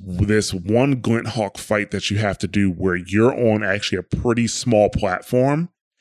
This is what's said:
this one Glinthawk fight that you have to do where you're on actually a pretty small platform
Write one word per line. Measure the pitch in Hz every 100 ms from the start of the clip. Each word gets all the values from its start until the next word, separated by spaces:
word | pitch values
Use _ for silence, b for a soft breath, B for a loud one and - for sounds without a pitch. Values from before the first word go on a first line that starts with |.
| 95
this | 90 101 107 101
one | 95 90 113 139 131
Glinthawk | 110 113 117 110 98 -
fight | - 107 101
that | 98 -
you | 101
have | 104 95
to | 90
do | 101 98
where | 85 92 90
you're | 87 101 117
on | - 117 107
actually | 104 101 - 95
a | 87 -
pretty | 123 117 117
small | - 127 107 101
platform | - 98 90 - 123 131 147 175 _ _ _